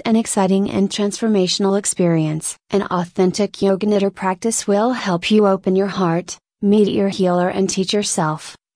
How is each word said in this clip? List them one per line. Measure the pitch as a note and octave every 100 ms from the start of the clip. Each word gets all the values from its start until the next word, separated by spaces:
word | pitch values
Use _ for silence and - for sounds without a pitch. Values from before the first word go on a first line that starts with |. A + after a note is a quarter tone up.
an | -
exciting | A3+ A3 - F#3 G3 G3+
and | G3 G3
transformational | - G#3 G3+ A3+ G#3 F3+ - G3 G3
experience. | G3+ - F3 E3 D#3 D#3 - - _
An | G3+
authentic | - F3+ F3 - F#3 F3 G3+ -
Yoga | G3 F#3+ G#3
Nidra | G#3 G3
practice | G3 F#3+ F#3 A3+ A3 -
will | G3+ A#3
help | A#3+ G3 F3 -
you | G#3+ G3+
open | F#3+ G3
your | F#3 G3
heart, | G3 F3+ E3+ F3 - _ _
meet | G3+ G#3+ G3+
your | - G3
healer | F#3 F3+ F3 F3+
and | G3 F#3+
teach | - F#3
yourself, | G#3 G3+ - D#3 D#3 - - _